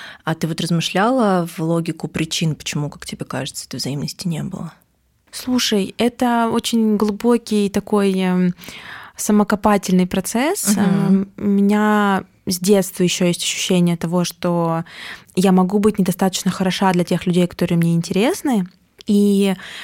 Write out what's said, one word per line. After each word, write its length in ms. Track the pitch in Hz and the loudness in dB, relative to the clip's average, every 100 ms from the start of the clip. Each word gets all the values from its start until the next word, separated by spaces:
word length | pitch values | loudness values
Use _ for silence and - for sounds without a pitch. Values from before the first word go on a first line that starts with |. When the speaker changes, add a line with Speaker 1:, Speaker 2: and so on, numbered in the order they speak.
| - - | -18 -10
Speaker 1:
А 100 | - | -6
ты 120 | 160 160 | -4 -4
вот 140 | 165 | -4
размышляла 840 | 165 170 - 185 220 262 214 185 170 | -2 -2 0 0 2 2 2 0 -2
в 140 | - | -4
логику 480 | 160 170 165 165 - | -2 -2 -2 -6 -8
причин, 460 | - 160 - 160 | -6 -4 -2 -2
почему, 340 | 147 - 147 147 | -4 -6 -6 -6
как 160 | - - | -10 -14
тебе 180 | - | -12
кажется, 420 | - 127 139 - - | -8 -8 -8 -12 -12
этой 100 | 131 | -8
взаимности 520 | 123 143 151 - 180 | -6 -6 -8 -6 -6
не 140 | 151 | -4
было? 300 | 139 - 165 - _ _ _ _ _ | -6 -8 -12 -14 _ _ _ _ _
Speaker 2:
Слушай, 640 | - 254 247 - 214 190 - | -10 -2 -2 0 0 -2 -2
это 520 | 247 247 247 233 226 | -2 0 0 2 0
очень 440 | 233 - 226 220 208 | 0 0 0 2 2
глубокий 720 | 214 202 233 240 - 214 202 | 0 0 2 2 2 0 0
такой, 440 | 202 - 208 196 190 | -2 0 0 2 2
эм, 360 | 185 185 180 - - - - - - - | 2 2 2 -2 -12 -18 -18 -18 -18 -8
самокопательный 880 | - 208 208 208 214 202 - 185 180 | 2 2 4 2 2 2 2 2 2
процесс. 720 | 190 - 226 294 403 202 196 | -2 -2 -2 -2 -2 0 2
Speaker 1:
Мгм. 40 | |
Speaker 2:
Эм, 480 | 202 196 196 196 196 - | 2 2 4 2 0 -4
у 100 | 202 | 0
меня 760 | 202 202 208 214 208 202 190 - _ - | 2 4 4 4 2 2 0 -4 _ -6
с 120 | 180 | -2
детства 460 | 180 202 185 - | 4 4 2 0
еще 220 | 180 - 180 | 0 2 0
есть 160 | 175 | 0
ощущение 540 | - - - 180 175 170 | -4 -4 0 2 2 0
того, 280 | 165 180 | -2 -2
что 600 | 170 - 180 170 165 165 170 - - - - - | -2 -4 -2 0 0 -2 -6 -14 -16 -18 -6 0
я 160 | 190 | 4
могу 260 | 185 185 208 | 4 4 2
быть 200 | 214 208 | 2 2
недостаточно 520 | 180 175 190 - 190 | -2 0 -2 0 -4
хороша 420 | - 185 - 190 | -2 -2 0 2
для 120 | 180 | 2
тех 220 | 170 175 185 | 0 -2 0
людей, 200 | 175 175 | 2 0
которые 320 | - 175 170 | 0 0 2
мне 160 | 170 | 2
интересны. 720 | 170 170 185 254 403 294 226 180 _ _ _ - | 0 0 0 0 0 0 0 -2 _ _ _ 0
И, 480 | 202 202 196 196 185 - - | 2 4 4 2 -2 -8 -16